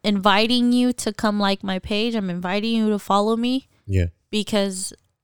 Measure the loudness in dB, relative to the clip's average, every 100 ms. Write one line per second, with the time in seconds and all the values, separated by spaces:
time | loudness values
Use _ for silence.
0 | -2 2 4 4 4 2 2 2 2 0
1 | -4 -2 -2 0 0 0 -4 -6 -4 -2
2 | -2 -2 -4 -4 -2 -2 0 0 2 0
3 | 0 0 2 0 0 -2 -4 _ -2 0
4 | 0 -4 _ -4 -2 0 -2 -4 -10 -12
5 | _ _